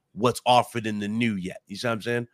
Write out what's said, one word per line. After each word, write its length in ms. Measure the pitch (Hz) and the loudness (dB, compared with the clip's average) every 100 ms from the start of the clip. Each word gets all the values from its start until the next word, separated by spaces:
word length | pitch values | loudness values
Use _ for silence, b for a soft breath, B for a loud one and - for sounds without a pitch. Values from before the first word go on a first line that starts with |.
| _ | _
what's 280 | 90 120 - 123 | 0 0 2 4
offered 400 | 123 110 120 110 | 4 4 -2 -4
in 140 | 104 | -2
the 80 | 104 | -2
new 260 | 110 117 | 0 0
yet. 260 | 101 90 - - | 0 -4 -10 -12
You 100 | 101 | -6
see 120 | 123 | -4
what 60 | |
I'm 80 | 113 | -4
saying? 260 | 107 120 120 | -2 -2 -4